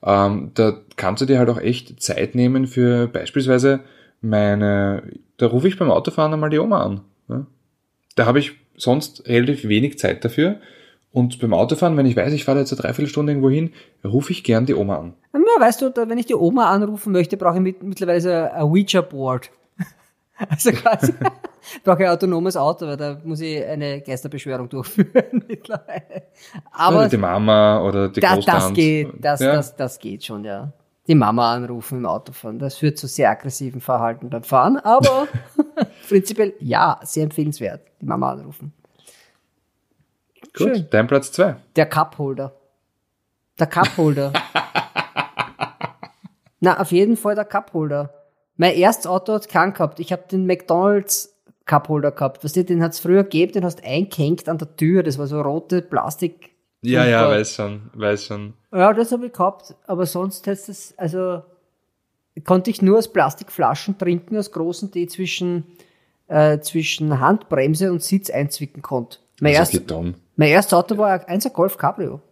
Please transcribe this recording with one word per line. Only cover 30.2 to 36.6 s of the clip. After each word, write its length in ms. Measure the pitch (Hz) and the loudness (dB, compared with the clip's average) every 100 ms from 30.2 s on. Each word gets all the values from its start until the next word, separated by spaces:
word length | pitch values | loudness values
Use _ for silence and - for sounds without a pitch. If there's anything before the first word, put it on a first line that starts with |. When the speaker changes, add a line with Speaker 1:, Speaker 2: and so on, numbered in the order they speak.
| - | -12
Speaker 2:
schon, 180 | 107 | -10
ja. 300 | 107 98 143 - _ _ - | -10 -10 -10 -16 _ _ 4
Die 60 | 156 | 6
Mama 380 | 107 113 120 | 6 4 2
anrufen 460 | 120 123 120 - 127 | 0 -4 -10 -10 -8
im 60 | 113 | -4
Autofahren, 500 | 87 - 131 113 113 | -6 -8 -16 -14 -8
das 180 | 139 - | -8 -2
führt 200 | 151 147 | -2 -2
zu 100 | 131 | -8
sehr 220 | - 123 | 0 2
aggressivem 500 | 107 139 127 135 127 | 2 -6 -10 -10 -12
Verhalten 480 | - 123 117 117 120 | -4 -2 -2 -4 -10
beim 100 | 117 | -10
Fahren, 340 | 113 131 147 269 | 0 2 4 2
aber 500 | 208 247 269 262 294 - - - 294 | 4 6 6 2 -2 -6 -10 -4 -4
<laughs> 400 | - 262 - - | -2 -6 -6 0
prinzipiell 440 | 202 190 214 208 190 | 0 2 -2 -2 -2